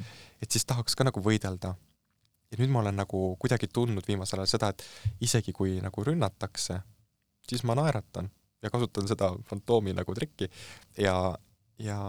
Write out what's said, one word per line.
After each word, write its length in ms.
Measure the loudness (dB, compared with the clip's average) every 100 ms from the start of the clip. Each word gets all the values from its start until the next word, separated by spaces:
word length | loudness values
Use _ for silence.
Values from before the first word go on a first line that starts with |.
| -12 -16 -20 -10
et 100 | -2
siis 140 | -2 0
tahaks 300 | 0 0 2
ka 60 | 2
nagu 140 | 2
võidelda. 540 | 2 2 0 -4 -6 -8 _ _ _ _ _ _ -12
Ja 60 | -2
nüüd 140 | 2
ma 80 | 2
olen 160 | 2 0
nagu 220 | -2 0 0 0
kuidagi 300 | 2 2 2
tundnud 340 | 0 0 0 0
viimasel 360 | -2 0 -2
ajal 80 | 0
seda, 200 | 2 2
et 140 | 0 -10 -4 -4 -2
isegi 340 | 2 2 0
kui 240 | 0 0 0
nagu 240 | -2 -2
rünnatakse, 760 | 0 2 0 -2 -8 -6 -4 -6 -8 -20 _ _ _ _ -6
siis 140 | -4
ma 120 | 0 2
naeratan 500 | 2 0 -4 -6 -8 -8 _ _
ja 80 | -4
kasutan 340 | 0 0 0 0
seda 220 | 2 2 0
fantoomi 500 | -6 -6 4 4 4
nagu 200 | -2 -2 -4
trikki 320 | -4 -4 -6 -6 -18 -18 -14 0
ja, 180 | 2 4 2 -2 _ _ _ -10
ja 200 | -6 -4